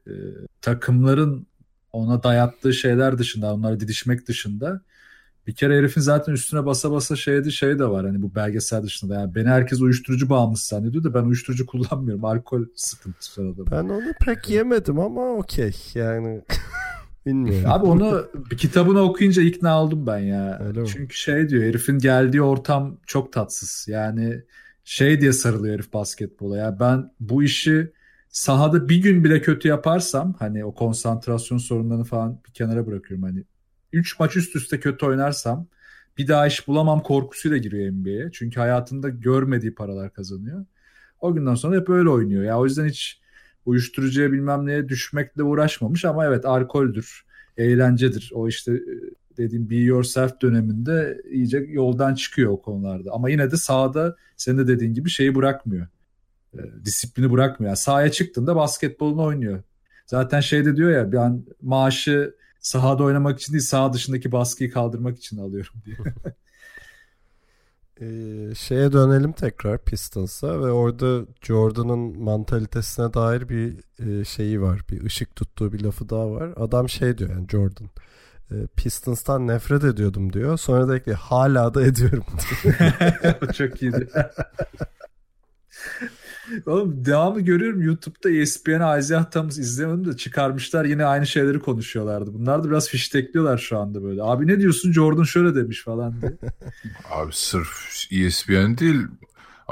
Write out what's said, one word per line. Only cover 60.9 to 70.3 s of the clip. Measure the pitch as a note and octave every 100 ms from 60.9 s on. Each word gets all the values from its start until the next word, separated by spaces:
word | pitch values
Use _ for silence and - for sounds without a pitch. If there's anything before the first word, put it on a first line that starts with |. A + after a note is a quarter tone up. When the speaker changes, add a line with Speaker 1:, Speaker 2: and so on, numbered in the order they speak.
Speaker 1:
ya, | D3 G2+
"Ben | B2 A#2+ B2 - -
maaşı | C3 C3+ C3+ C3 D3 C#3+ C#3+ - _ _
sahada | - B2+ C3 C3+
oynamak | C#3+ C#3+ C#3+ C3+
için | -
değil, | D3+
saha | B2+ C3+ C3+
dışındaki | B2+ C3 C3 B2
baskıyı | B2 A#2+ - B2+
kaldırmak | B2 A#2 A2+ B2 A#2+
için | - G#2
alıyorum." | G2 G2 F#2+ A2
diye. | G#2 A2
<laughs> | A2 - F3+ - _ _ - - - _ _ _ _ _ _ _ _ _ _ _
Speaker 2:
Ee, | A2+ A2+ A2 G#2+ G#2+
şeye | A2 - C3 C#3
dönelim | C#3 C3+ C3+ D3
tekrar | - A#2+ - G#2 G#2+
Pistons'a | - G#2+ - G#2 F#2